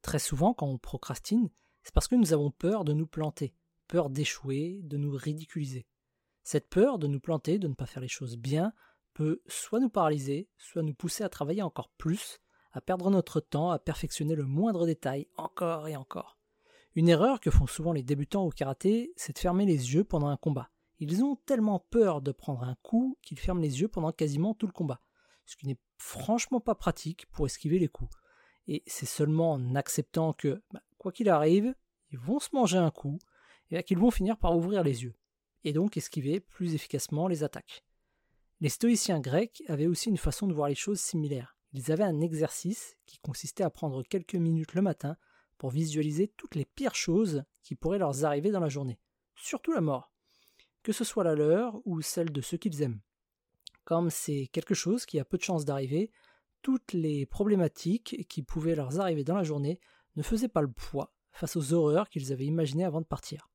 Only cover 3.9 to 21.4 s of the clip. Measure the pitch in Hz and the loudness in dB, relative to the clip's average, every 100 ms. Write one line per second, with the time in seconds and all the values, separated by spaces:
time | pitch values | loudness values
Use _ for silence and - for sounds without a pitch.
3.9 | 170 143 135 147 - 135 135 165 196 160 | 0 0 -2 -2 -4 -4 -4 -4 -8 -8
4.9 | 143 143 139 156 151 160 160 139 127 - | -4 -2 -2 -4 -6 -6 -6 -6 -8 -12
5.9 | _ _ _ _ _ - 147 _ 180 247 | _ _ _ _ _ -2 -2 _ 4 4
6.9 | 233 147 139 - 156 - 196 170 131 120 | 4 -2 -2 -2 -2 0 0 0 -4 -8
7.9 | 131 127 - 127 117 123 151 202 - - | -8 -10 -8 -10 -8 -2 0 0 -4 -20
8.9 | _ _ - 156 160 - - - 220 262 | _ _ -4 -2 -2 -6 -12 -4 0 2
9.9 | 208 160 151 135 143 202 _ - 170 156 | 4 2 2 -2 -4 -6 _ -8 -4 -4
10.9 | 139 175 - 208 - 147 190 180 - - | -2 -6 -4 -6 -4 -4 -2 -2 -6 -12
11.9 | _ 160 190 - - _ _ _ 131 - | _ -4 -4 -6 -16 _ _ _ -10 -4
12.9 | 185 180 196 - 156 - 147 170 160 - | 0 4 2 2 -4 -2 -2 0 0 -2
13.9 | 156 156 - 151 160 135 143 220 185 170 | -6 -6 -4 -2 0 0 0 2 2 0
14.9 | 156 135 139 - - 160 - 170 165 156 | 0 -2 -4 -8 -10 -10 -4 -2 -2 -6
15.9 | 143 131 - - _ _ _ _ _ _ | -10 -10 -12 -12 _ _ _ _ _ _
16.9 | - 170 160 226 262 - - 139 - 160 | 4 6 8 6 4 6 6 4 -2 -2
17.9 | 160 123 143 143 202 180 - 135 135 190 | -2 -2 -2 0 0 -2 -2 -4 0 2
18.9 | 226 269 359 - - 180 180 202 151 123 | 2 0 -10 -10 -2 0 4 4 2 4
19.9 | 151 208 165 143 139 160 131 123 _ _ | 2 2 0 0 0 0 -2 -6 _ _
20.9 | _ 151 180 277 269 | _ -2 2 2 0